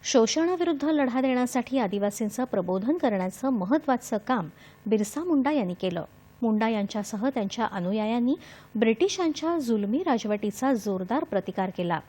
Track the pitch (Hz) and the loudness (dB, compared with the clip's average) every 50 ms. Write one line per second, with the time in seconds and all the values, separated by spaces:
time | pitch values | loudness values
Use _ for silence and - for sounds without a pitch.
0 | - - - 254 226 220 - 311 330 349 370 339 349 349 330 269 285 302 320 294 | -6 2 4 4 4 4 2 0 2 2 2 0 0 0 0 0 0 0 2 2
1 | 277 247 226 262 262 269 254 247 254 247 - 254 233 - 262 269 233 190 202 202 | 2 0 0 0 0 2 2 2 0 0 0 -2 -2 0 -2 0 0 0 0 0
2 | 202 202 202 - 226 208 - - 254 254 - 202 180 180 180 190 196 247 320 359 | -2 -2 -2 -2 -4 -4 -2 -4 -4 -2 -2 -2 0 0 -2 0 0 0 0 2
3 | 311 247 208 190 185 185 - - - 269 262 214 180 190 269 311 - - 254 240 | 2 0 2 0 -2 -2 -4 -4 -2 -2 0 0 0 2 0 0 2 2 0 0
4 | - - 240 208 - - 262 226 170 151 - - - - - - - 208 220 208 | 0 -4 -4 -4 0 0 -2 -2 -2 -6 -10 -18 -20 -20 -20 -12 -2 0 2 2
5 | 208 208 - 294 339 370 320 277 247 285 302 285 208 180 180 - - 185 170 170 | 2 -2 -4 -4 0 2 2 4 4 4 2 2 0 0 -4 -2 -2 -2 -2 -2
6 | - - - - - - - - 240 226 214 214 220 226 226 208 202 202 - 214 | -6 -8 -14 -20 -20 -20 -8 -2 0 2 2 4 2 2 2 0 -2 -2 -4 -6
7 | 202 - - 202 214 277 277 254 202 196 - 247 226 - 202 196 175 180 208 220 | -6 -4 -6 -2 -2 -2 0 0 -4 -2 -2 -2 -4 -2 -2 -2 -2 -2 0 0
8 | 214 214 233 240 240 247 302 359 - - - - - - - 320 330 226 226 - | 0 0 0 2 2 0 0 -2 -6 -20 -20 -20 -20 -8 0 2 4 4 4 4
9 | 349 403 - - 359 320 302 - 302 330 339 330 269 233 226 214 202 196 226 302 | 2 0 0 0 0 0 0 -2 -2 -2 -2 0 0 0 0 0 0 0 0 0
10 | 370 349 254 220 - 208 208 208 214 208 - - 262 269 269 220 196 214 190 185 | 2 2 0 0 0 -2 -2 0 -2 -4 -4 0 0 0 0 0 0 -2 -2 -2
11 | 185 185 226 294 330 339 226 190 190 - 185 - 190 180 - - 180 170 170 156 | -2 -2 -2 -2 -2 0 -2 -2 -2 -2 -4 -2 -2 -2 -2 -2 -2 0 -2 -2
12 | - | -4